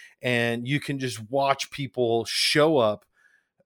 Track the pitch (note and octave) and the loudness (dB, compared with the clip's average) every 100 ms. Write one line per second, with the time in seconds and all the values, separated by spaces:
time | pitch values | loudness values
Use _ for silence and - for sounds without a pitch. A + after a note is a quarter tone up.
0 | - _ B2+ A#2+ A#2+ A#2 A#2+ C#3+ - C#3 | -20 _ -2 0 0 -2 -2 -4 -4 -6
1 | C3 A2+ G#2+ C#3 C#3 C#3 - - C3+ - | -6 -8 -4 0 2 0 -2 -8 -8 -2
2 | A#2+ A#2 A2+ - - D3+ D3+ D3+ A2 G#2 | 0 0 -2 -2 0 4 4 4 2 0
3 | _ _ _ _ _ _ | _ _ _ _ _ _